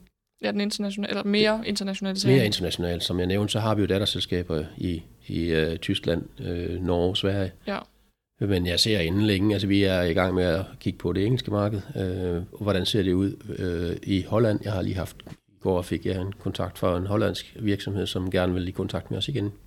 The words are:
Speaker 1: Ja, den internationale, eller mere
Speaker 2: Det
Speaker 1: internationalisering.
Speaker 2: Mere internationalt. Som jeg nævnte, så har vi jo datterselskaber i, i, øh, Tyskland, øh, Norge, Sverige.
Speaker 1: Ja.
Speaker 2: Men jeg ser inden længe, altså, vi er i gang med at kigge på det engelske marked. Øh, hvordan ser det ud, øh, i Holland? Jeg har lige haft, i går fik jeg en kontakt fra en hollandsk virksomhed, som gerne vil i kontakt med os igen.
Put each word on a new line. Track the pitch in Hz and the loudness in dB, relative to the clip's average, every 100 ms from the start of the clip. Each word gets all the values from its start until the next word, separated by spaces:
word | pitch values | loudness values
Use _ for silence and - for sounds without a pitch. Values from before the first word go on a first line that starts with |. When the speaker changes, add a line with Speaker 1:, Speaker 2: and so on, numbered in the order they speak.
| - _ _ - | -20 _ _ -6
Speaker 1:
Ja, | - | -4
den | 202 | -2
internationale, | 208 - 202 202 202 | -2 -4 -6 -4 -4
eller | 202 | -2
mere | 202 208 214 220 | 0 4 4 2
Speaker 2:
Det | 226 | -2
Speaker 1:
internationalisering. | 202 196 190 196 190 127 131 | -4 -4 -4 -4 0 6 6
Speaker 2:
Mere | 107 | 6
internationalt. | 101 85 - 87 85 | 0 -2 -2 -2 0
Som | - 90 | 0 0
jeg | 90 | 2
nævnte, | 101 104 | 2 2
så | 110 | 0
har | 110 | 2
vi | 104 | 2
jo | 90 | 2
datterselskaber | 98 101 90 - 90 87 78 80 - | 2 2 -2 -2 -2 -2 -2 -4 -4
i, | 90 80 - - - | -4 -4 -8 -18 -6
i, | 90 | -2
øh, | 85 80 80 80 | 2 2 2 -2
Tyskland, | - 92 - 85 - - | -4 -2 0 -2 -4 -10
øh, | 92 87 87 87 | -6 -4 -4 -4
Norge, | 90 87 90 95 | 0 2 2 2
Sverige. | 98 101 92 - - | 0 0 -4 -6 -8
Speaker 1:
Ja. | - - _ _ _ _ - | -8 -8 _ _ _ _ -4
Speaker 2:
Men | 101 92 87 | 0 2 2
jeg | 85 | 2
ser | 113 101 | 2 2
inden | 82 98 | 2 2
længe, | 107 95 107 | 4 4 2
altså, | 98 98 | 2 2
vi | 98 | 4
er | 98 92 | 4 4
i | 87 | 2
gang | 92 92 | 4 4
med | 92 | 4
at | 90 80 101 - | 2 2 -2 -6
kigge | 98 - | -6 -4
på | 85 | -2
det | 95 107 | 0 0
engelske | 127 - | 0 0
marked. | 104 104 104 - 110 | 0 0 -2 -6 -4
Øh, | 95 92 90 87 90 - | -2 -2 -2 -2 -4 -4
hvordan | 104 95 92 | 0 2 2
ser | 110 | 2
det | 92 | 4
ud, | 90 98 - 104 - | 4 2 -2 -10 -6
øh, | 90 85 85 - | -4 -2 -2 -4
i | - 95 | 0 0
Holland? | 87 107 113 104 | 2 2 4 2
Jeg | 101 | -2
har | 95 | -2
lige | 98 | -2
haft, | 95 82 - - - _ | -2 -6 -8 -18 -20 _
i | _ | _
går | 95 90 | 0 0
fik | - 82 98 | 0 -2 -2
jeg | 92 | -2
en | 95 | -4
kontakt | - 95 - 90 - | -6 -6 -4 -6 -2
fra | 92 87 | 0 0
en | 95 | 0
hollandsk | 107 98 90 - - | 0 0 -2 -10 -4
virksomhed, | 107 98 110 98 90 | -2 -2 -2 -4 -2
som | 92 92 | -4 -2
gerne | 90 90 | 0 2
vil | 90 90 | 0 -2
i | |
kontakt | - 95 92 - | -4 -4 -4 -4
med | 101 | -4
os | - | -2
igen. | 123 104 - | -2 -4 -8